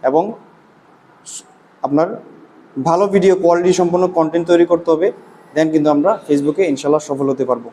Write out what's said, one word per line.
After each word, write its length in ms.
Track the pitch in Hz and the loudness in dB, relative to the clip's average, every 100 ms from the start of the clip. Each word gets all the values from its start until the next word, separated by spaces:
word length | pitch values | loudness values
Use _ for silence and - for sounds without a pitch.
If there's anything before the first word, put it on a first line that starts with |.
এবং 280 | 131 147 202 226 - _ _ _ _ _ _ _ - - - _ _ _ | 0 -2 -2 -10 -20 _ _ _ _ _ _ _ -20 -20 -20 _ _ _
আপনার 400 | 135 143 170 226 - - - - _ - | -2 0 0 -4 -16 -20 -20 -20 _ -6
ভালো 240 | 135 170 202 | -2 0 2
ভিডিও 280 | 190 185 180 | 2 2 2
কোয়ালিটি 380 | 170 175 180 | 2 2 2
সম্পন্ন 340 | 180 175 180 185 | 2 0 0 0
কনটেন্ট 400 | 180 156 170 170 | 0 0 -2 2
তৈরি 180 | 170 170 | 2 4
করতে 260 | 170 170 | 0 0
হবে, 200 | 156 190 - - - - 151 | 0 0 -4 -20 -20 -8 -2
then 160 | 160 | 0
কিন্তু 180 | 156 151 | 2 2
আমরা 300 | 147 170 214 - | 2 0 -2 -2
Facebook-এ 360 | 143 143 151 185 | -2 0 -2 -2
ইনশাল্লাহ 340 | 131 143 151 | -2 -2 -2
সফল 300 | 151 139 139 | -2 -4 -4
হতে 160 | 135 127 | -2 -2
পারবো। 240 | 120 117 | -4 -6